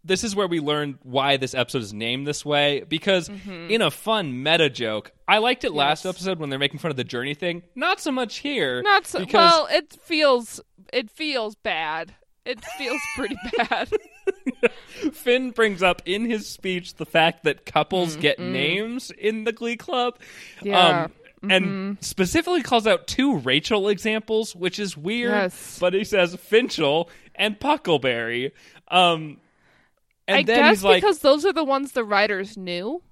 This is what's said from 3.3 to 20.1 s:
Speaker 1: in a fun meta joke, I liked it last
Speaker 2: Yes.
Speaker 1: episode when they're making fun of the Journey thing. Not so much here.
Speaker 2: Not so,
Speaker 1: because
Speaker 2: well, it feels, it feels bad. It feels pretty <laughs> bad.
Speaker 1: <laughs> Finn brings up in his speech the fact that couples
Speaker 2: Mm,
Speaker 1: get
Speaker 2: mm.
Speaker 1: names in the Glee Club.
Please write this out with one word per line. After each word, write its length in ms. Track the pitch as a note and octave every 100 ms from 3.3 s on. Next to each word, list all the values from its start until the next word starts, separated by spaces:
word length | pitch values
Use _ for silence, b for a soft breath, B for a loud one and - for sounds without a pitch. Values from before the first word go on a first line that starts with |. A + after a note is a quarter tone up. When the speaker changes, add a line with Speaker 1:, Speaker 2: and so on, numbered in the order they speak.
| G3+ G3 F3+ E3+
Speaker 1:
in 100 | A3
a 100 | G#3+
fun 500 | - G3+ A3 D#3+ B2
meta 260 | C#3 E3 D3+
joke, 420 | A#2 A#2 G#2+ - _ -
I 120 | G#3
liked 240 | A#3 B3
it 100 | B3
last 320 | D3+ C#3 D#3
Speaker 2:
Yes. 80 | F#3
Speaker 1:
episode 240 | F3+ F#3 F3
when 100 | D3
they're 100 | C3+
making 200 | C#3 D3
fun 120 | E3
of 60 | B2+
the 60 |
Journey 300 | A#2+ A#2+ C3
thing. 300 | C#3+ F3+ E3+ _
Not 240 | - D#4+ G4+
so 120 | D#4
much 260 | B3+ A#3 -
here. 440 | C#4+ C4+ F#3 B3
Speaker 2:
Not 240 | G4+ G4+ -
so, 120 | -
Speaker 1:
because 140 | - - E4+
Speaker 2:
well, 160 | E4 -
it 220 | D#4 D4+ -
feels, 580 | - D#4 D4 B3 A3+ - _ _ F#3+
it 160 | B3 A3
feels 440 | - D#4 C4 G#3+
bad. 600 | G#3+ A3 D#3+ D#3 D#3+ E3+ _ _ _
It 180 | - A3 D#4+ -
feels 240 | C4 D4 -
pretty 200 | - G#3+ A#3+ A#3+
<laughs> 100 | A#3
bad. 320 | A#3+ A3 A#3 G#4+ - _ - - -
Speaker 1:
<laughs> 600 | G#5 - - - - D#4+
Finn 380 | - B3 B3 B3+
brings 320 | A3+ A3 F#3
up 180 | F#3 F3
in 200 | - G3
his 220 | A#3 A3 G#3
speech 480 | - F#3+ F3+ F3
the 100 | -
fact 380 | D#3+ E3 D#3+ -
that 220 | D#3 C#3
couples 520 | - D3+ D3+ F#3 F3 D#3
Speaker 2:
Mm, 40 |
Speaker 1:
get 160 | D3 -
Speaker 2:
mm. 120 | B2
Speaker 1:
names 600 | C3 C#3+ F#3 A3 B3 -
in 320 | - G#3 A3
the 80 | A3
Glee 260 | A3+ A#3 A#3
Club. 400 | - C4+ A#3+